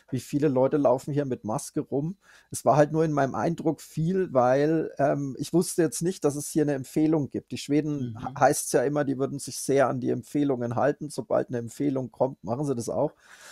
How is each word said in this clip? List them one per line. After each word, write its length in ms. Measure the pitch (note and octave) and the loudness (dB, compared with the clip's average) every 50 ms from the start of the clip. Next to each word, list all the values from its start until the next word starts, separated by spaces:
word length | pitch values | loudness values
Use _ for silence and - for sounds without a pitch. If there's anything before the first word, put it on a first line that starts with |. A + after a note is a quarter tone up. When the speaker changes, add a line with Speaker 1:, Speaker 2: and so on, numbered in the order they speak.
| _ - | _ -8
Speaker 1:
wie 120 | - B2 | -8 -6
viele 280 | - - D3+ C#3+ D3 D#3 | -6 -4 -2 0 2 2
Leute 300 | B2+ B2+ C3 C3+ D3+ D3 | 4 4 2 4 2 2
laufen 340 | C#3 A#2+ B2+ C3+ - - | 4 4 2 2 0 -4
hier 140 | C3+ C#3+ C#3+ | -4 -2 -2
mit 180 | C3+ A#2+ - - | -2 -4 -6 -4
Maske 360 | G#2 A2+ D3 - - - D#3 | -6 -4 -4 -6 -6 -6 -6
rum. 360 | C3+ - A#2+ C#3+ D3+ E3 G3 _ _ _ - - _ - | -6 -4 -4 -4 -4 -4 -8 _ _ _ -20 -20 _ -12
Es 140 | - - - | -10 -2 2
war 120 | B2 B2+ | 4 6
halt 160 | D3 D3+ C#3+ | 6 4 4
nur 120 | D#3 D#3+ E3 | 4 0 0
in 80 | D#3+ | 2
meinem 220 | D3 C#3+ C#3 C3 - | 2 0 0 0 0
Eindruck 480 | A2 - E3+ E3 - D3 D#3+ D3 - | -2 -2 -2 -2 0 -2 -2 -2 -2
viel, 500 | - - - D#3 D#3+ E3+ F#3+ F#3+ F#3 E3+ | -8 -10 -6 -4 -2 0 0 0 -2 2
weil, 580 | C#3+ C3 A#2+ B2 C3 C#3+ D3 D#3 E3 D#3+ D#3 - - | 2 4 4 4 4 4 4 2 2 0 -2 -4 -2
ähm, 400 | - C#3 D3 D3+ C#3 C#3+ C#3 B2 - | 0 0 0 0 0 -4 -6 -6 -8
ich 140 | D3 - | -6 0
wusste 300 | - E3+ F3+ - - - | 2 2 2 2 2 2
jetzt 180 | D#3+ D#3 - - | 0 2 0 -2
nicht, 240 | E3+ F3+ F#3 - - | -4 -4 -4 0 -2
dass 120 | D3 C#3 | -2 -2
es 120 | D3 C#3+ - | -2 -8 -2
hier 140 | - D#3 | 0 0
eine 100 | D3+ D3 | 2 2
Empfehlung 560 | C#3+ C3+ B2+ - - D#3+ D#3 D#3 D#3+ D#3 C3+ - | 0 -2 -4 -4 0 2 2 4 2 2 0 -2
gibt. 220 | - G#2 - - | -4 -8 -8 -8
Die 80 | B2+ - | -10 -10
Schweden 560 | - - C#3+ D3+ D3 D3+ D3 C#3+ B2+ A#2+ A2 | -4 0 0 0 0 0 -4 -4 -6 -8 -8
Speaker 2:
Mhm. 40 | A2 | -10
Speaker 1:
he-, 200 | - - C3+ C3+ | -10 -8 0 4
heißt's 320 | C3+ C#3 D3+ - - - | 4 4 4 2 -2 0
ja 120 | - C#3+ B2 | 0 2 2
immer, 200 | C#3+ D3 D3 C#3+ | 2 0 0 0
die 140 | C3+ C3+ B2+ | -2 0 -2
würden 200 | C3+ C3 C#3 C#3 | -2 -4 -4 -6
sich 200 | - - - - | -10 -10 -10 -8
sehr 300 | - - C3+ C#3 C3 B2 | -2 0 4 4 4 2
an 120 | C3+ B2+ | 2 -2
die 80 | B2 B2+ | 0 -2
Empfehlungen 680 | B2 B2 - - - D3 C#3+ C#3 C3 A#2+ A#2+ A#2 A#2 | -2 -2 -4 -4 -2 0 2 2 0 0 -2 -2 0
halten. 340 | A2 A#2 D3 D3 - D#3 C#3+ | 2 2 0 0 -2 -8 -10
Sobald 400 | - - A#2+ - - B2+ B2+ - | -8 -10 -4 0 0 0 0 0
eine 80 | B2+ A#2+ | -4 -6
Empfehlung 520 | A#2 A2 - - C#3+ C#3+ C3+ C3 B2+ A2+ | -6 -8 -6 -2 -2 0 0 -2 -6 -6
kommt, 320 | _ - B2 C3 C#3+ _ | _ -2 -2 -2 -2 _
machen 220 | - F#2 A#2+ C3+ D3+ | -6 -6 -4 -4 -2
sie 100 | C#3 C3 | -2 -2
das 140 | A#2+ A2 - | -4 -4 -4
auch. 240 | - G#2 C#3 D#3 - _ _ - - - - - | -2 -2 -2 -2 -4 _ _ -20 -20 -20 -20 -20